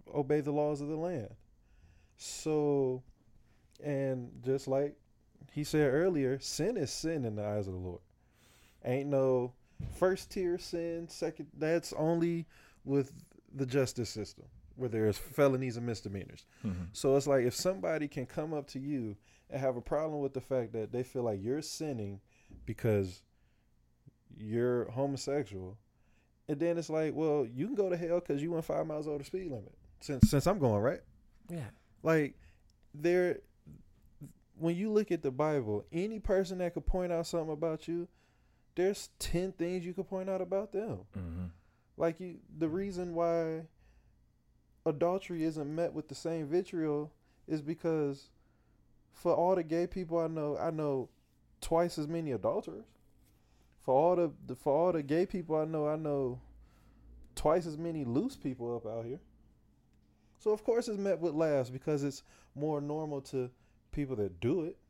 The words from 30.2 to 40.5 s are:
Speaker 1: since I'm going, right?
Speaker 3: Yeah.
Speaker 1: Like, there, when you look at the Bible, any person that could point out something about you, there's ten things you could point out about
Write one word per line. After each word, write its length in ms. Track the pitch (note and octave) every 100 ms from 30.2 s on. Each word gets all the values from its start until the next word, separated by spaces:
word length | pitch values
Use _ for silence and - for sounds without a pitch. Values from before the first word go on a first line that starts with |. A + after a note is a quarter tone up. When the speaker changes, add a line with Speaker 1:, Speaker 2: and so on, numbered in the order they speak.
| -
Speaker 1:
since 180 | C#3+ -
I'm 100 | G3+
going, 240 | C3+ G#2
right? 200 | A#2 E3+ - - - - -
Speaker 3:
Yeah. 180 | F3 A#2+ - _ _
Speaker 1:
Like, 340 | D#3 D#3+ D3 - - - _ _ -
there, 460 | D3+ E3 F3+ F3+ - - _ - - - - - - - - _ -
when 180 | E3 F3
you 120 | G#3+
look 220 | G#3+ G#3
at 100 | E3+
the 100 | D3
Bible, 540 | B2+ D3+ D3 A2 G#2 -
any 280 | E3 G3+ A3
person 400 | - F#3+ F#3 F#3
that 140 | F3
could 120 | E3+ -
point 260 | F#3+ F3+
out 160 | E3+ E3
something 240 | E3+ D#3+
about 380 | D3+ E3 D#3 -
you, 180 | E3+ F3 _ _ _ _ _ _ -
there's 340 | F#3 G3+ - -
ten 320 | - E3+ F#3+
things 340 | F#3 E3+ F#3 E3+
you 80 |
could 140 | F#3 F#3
point 220 | F#3+ F#3
out 100 | F#3+
about 300 | F3+